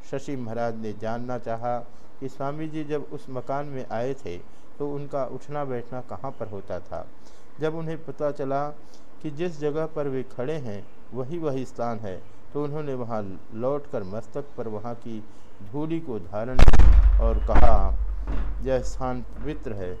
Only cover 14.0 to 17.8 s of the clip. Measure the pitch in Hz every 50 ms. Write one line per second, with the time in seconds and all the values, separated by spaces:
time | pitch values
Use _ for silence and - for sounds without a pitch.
14 | 101 92 95 110 117 - - 147 139 - - - 117 113 107 104 107 120 120 117
15 | - 120 113 110 107 - - - - - - - 98 98 104 143 151 160 165 165
16 | 160 139 117 104 90 85 98 104 110 123 131 131 - - - - - - - -
17 | - - - - - 113 113 113 - - 107 101 - - - 101